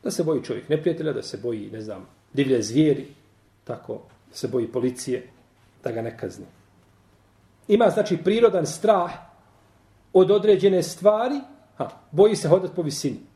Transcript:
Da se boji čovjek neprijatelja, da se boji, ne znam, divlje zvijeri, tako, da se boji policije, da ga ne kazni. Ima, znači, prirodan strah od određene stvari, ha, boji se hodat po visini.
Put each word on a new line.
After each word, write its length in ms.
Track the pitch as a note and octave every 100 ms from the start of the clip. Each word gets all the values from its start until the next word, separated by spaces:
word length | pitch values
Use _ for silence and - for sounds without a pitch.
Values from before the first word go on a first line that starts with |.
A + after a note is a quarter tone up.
Da 80 | -
se 120 | F#3
boji 200 | D#3+ D3
čovjek 260 | - G#2+ -
neprijatelja, 440 | D3+ E3+ D#3+ D#3
da 80 | B2
se 160 | - G#2+
boji, 320 | A#2+ A2 G#2
ne 100 | A2
znam, 260 | G#2+ F#2+ - _ _
divlje 280 | - C3+ B2
zvijeri, 460 | G2+ B2 D#3 C#3 - - _ _ _ _
tako, 300 | - A#2 - A2 - _ _
da 60 | -
se 120 | B2
boji 200 | B2 A2
policije, 600 | B2+ B2+ B2+ - B2 - _ _ _ _ _
da 80 | -
ga 100 | A2+
ne 160 | A2+ -
kazni. 280 | F#2 G2+ - _ _ _ _ _ _ _ _ _ _ _ -
Ima, 220 | G#3+ A3
znači, 280 | F#3 G#3 E3
prirodan 480 | F#3 A3 A3+ F3+ D3
strah 460 | - G#3 G3+ F3 - - _ _ _ _ _ _ _ _
od 180 | F#3 F#3
određene 520 | G#3 G#3+ F#3+ F#3+ F#3
stvari, 560 | E3+ - G3+ G#3+ B3+ C#4+ - - _ -
ha, 120 | B2 - _
boji 240 | D3+ G#3 G3+
se 120 | D#3
hodat 240 | F3+ F#3 -
po 60 |
visini. 380 | D#3 C#3+ C#3+ A2+ -